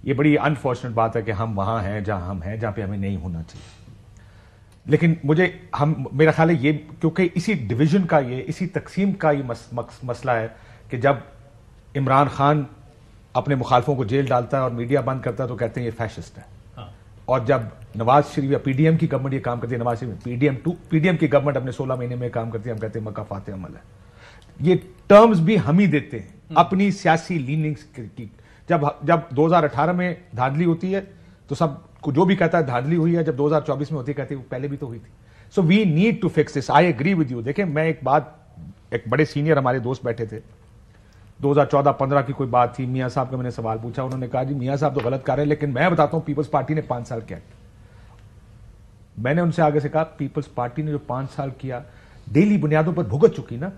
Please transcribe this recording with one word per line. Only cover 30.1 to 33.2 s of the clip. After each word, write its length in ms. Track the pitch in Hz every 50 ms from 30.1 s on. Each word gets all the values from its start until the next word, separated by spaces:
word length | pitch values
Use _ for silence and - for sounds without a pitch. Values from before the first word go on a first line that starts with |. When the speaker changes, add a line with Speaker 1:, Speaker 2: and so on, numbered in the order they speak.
| 165 - - - -
Speaker 1:
धांधली 300 | 110 123 135 139 151 180
होती 280 | 170 165 165 - 185
है 200 | 190 196 190 - - - - - - _ _ -
तो 60 | 143
सब 300 | - 185 143 139 - - - - -
को 100 | - 147
जो 120 | 131 143 190
भी 120 | 180 196
कहता 220 | 185 180 156 - 170
है 80 | 160
धांधली 300 | 131 123 120 123 147 170
हुई 180 | 175 160 170 170
है, 100 | 170